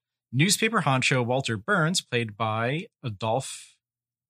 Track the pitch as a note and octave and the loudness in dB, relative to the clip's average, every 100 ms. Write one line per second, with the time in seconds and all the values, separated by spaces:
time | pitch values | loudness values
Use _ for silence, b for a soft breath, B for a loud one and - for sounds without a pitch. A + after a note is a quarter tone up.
0 | _ _ _ A#2+ F3+ F#3+ A3+ A3 D3 C3 | _ _ _ 2 2 4 2 2 2 2
1 | - C3 A#2+ B2+ B2+ A2 G#2 G3+ D#3 F#3 | 2 2 2 0 -2 -4 0 2 2 0
2 | - A#2+ A2+ G#2 A2+ A2 A#2 D3+ G3 _ | -2 -4 -4 -4 -2 0 -2 -2 -6 _
3 | A#2+ G2+ A2 A#2 - - - _ _ _ | -10 -6 -2 -2 -4 -12 -18 _ _ _
4 | _ _ _ | _ _ _